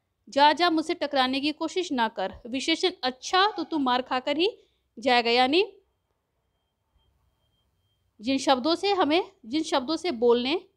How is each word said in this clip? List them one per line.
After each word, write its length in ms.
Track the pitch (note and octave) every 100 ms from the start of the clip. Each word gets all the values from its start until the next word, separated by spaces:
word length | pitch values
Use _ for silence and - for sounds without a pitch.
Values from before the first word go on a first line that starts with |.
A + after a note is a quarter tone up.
| _ _ -
"जा, 240 | C4+ D4
जा, 180 | D#4 F4
मुझसे 240 | D#4+ D#4
टकराने 460 | E4+ C#4+ C#4 B3+ C#4
की 120 | D4
कोशिश 400 | D4 D#4+ F#4 F4
ना 160 | C4 A3+
कर।" 320 | - F#3+ - A3+
विशेषण, 440 | C4 C4 D#4+ F#4 -
"अच्छा, 480 | B3+ B3+ - F#4 G4+
तो 140 | G#4
तू 140 | D#4+ D#4+
मार 240 | B3+ B3
खाकर 340 | B3+ C4 C4+ D4
ही 220 | F4 - _ _ _ -
जाएगा।" 320 | A#3+ A#3+ A#3
यानी 420 | A#3+ B3+ E4+ A4 - _ _ _ _ _ _ _ _ _ _ _ _ _ _ _ _ _ _ _ _ _ _ _ -
जिन 180 | G#3+ C4+
शब्दों 360 | D4+ B3+ C#4
से 180 | E4+ G4
हमें, 400 | F#4+ D4 E4 A4 _ A3
जिन 160 | D4
शब्दों 340 | D#4 C#4+ B3+ D#4+
से 140 | F4+
बोलने 580 | A#3+ A#3+ A#3+ B3 F4+ -